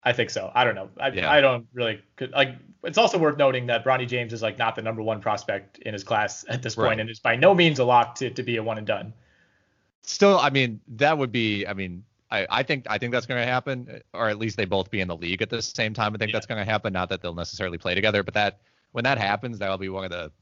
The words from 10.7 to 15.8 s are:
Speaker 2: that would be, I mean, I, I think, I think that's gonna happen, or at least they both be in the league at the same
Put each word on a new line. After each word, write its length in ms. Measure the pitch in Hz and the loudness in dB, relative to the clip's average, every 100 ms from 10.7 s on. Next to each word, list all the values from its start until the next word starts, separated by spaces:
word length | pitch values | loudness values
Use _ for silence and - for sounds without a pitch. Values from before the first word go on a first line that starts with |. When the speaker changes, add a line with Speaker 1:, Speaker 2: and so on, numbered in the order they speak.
| 107 - 113 | -2 -14 2
Speaker 2:
that 220 | 143 156 | 2 4
would 120 | 131 | 0
be, 340 | 107 113 101 95 | 0 0 0 -4
I 40 | |
mean, 280 | 98 92 87 107 _ _ | -6 -8 -10 -16 _ _
I, 160 | 110 95 | -4 0
I 120 | 117 | -2
think, 220 | 135 143 123 | 0 -4 -4
I 80 | 104 | -4
think 140 | 120 | -2
that's 140 | 123 120 | -4 -2
gonna 200 | 123 120 | -2 0
happen, 540 | 127 131 127 120 117 _ | -2 -2 -8 -8 -16 _
or 160 | - 113 | -4 -2
at 100 | 104 | 0
least 180 | 113 101 | -4 -2
they 80 | |
both 260 | 98 98 92 | 0 0 -2
be 100 | 101 | -4
in 60 | 92 | -4
the 100 | 82 | -4
league 240 | 85 90 | -4 -4
at 100 | 110 | -4
the 120 | 117 | -4
same 320 | 110 - | -6 -4